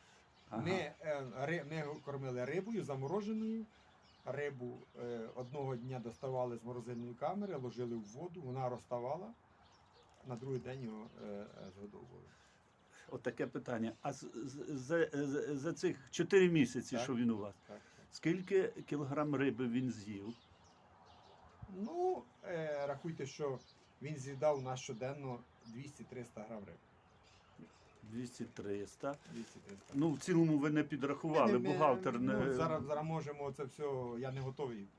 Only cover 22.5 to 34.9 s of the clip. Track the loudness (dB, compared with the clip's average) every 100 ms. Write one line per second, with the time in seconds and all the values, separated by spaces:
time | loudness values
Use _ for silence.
22.5 | -2 0 0 0 -2 -4 -4 -6 -2 -2
23.5 | -2 -8 -20 -20 -10 -6 -6 -6 2 4
24.5 | 4 0 -4 -6 -4 -4 -4 -6 -6 -10
25.5 | -20 -14 -12 -12 -12 -12 -10 -10 -10 -8
26.5 | -10 -10 -16 -20 -20 -20 -20 -20 -20 -20
27.5 | -20 -20 -20 -20 -20 -10 -6 -6 -6 -10
28.5 | -6 -2 -2 -4 -4 -4 -4 -8 -10 -10
29.5 | -14 -16 -16 -4 2 2 2 4 6 8
30.5 | 6 6 4 2 0 0 0 4 6 8
31.5 | 6 4 6 6 6 4 2 4 4 4
32.5 | 4 2 2 0 0 0 -2 -4 -4 -6
33.5 | -4 -6 -4 -2 0 -2 -2 -4 -2 -4
34.5 | -2 -4 -4 -10